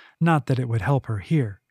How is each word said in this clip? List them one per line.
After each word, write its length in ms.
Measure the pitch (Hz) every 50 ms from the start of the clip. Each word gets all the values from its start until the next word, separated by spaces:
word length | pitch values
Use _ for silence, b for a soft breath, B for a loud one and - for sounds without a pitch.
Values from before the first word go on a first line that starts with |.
| B B B B
not 260 | 165 170 165 151 120
that 120 | - 135 120
it 100 | 127 120
would 140 | 117 113 92
help 240 | 131 143 131 -
her 120 | - 113 101
here. 420 | 87 - 160 156 131 107 98 - _ _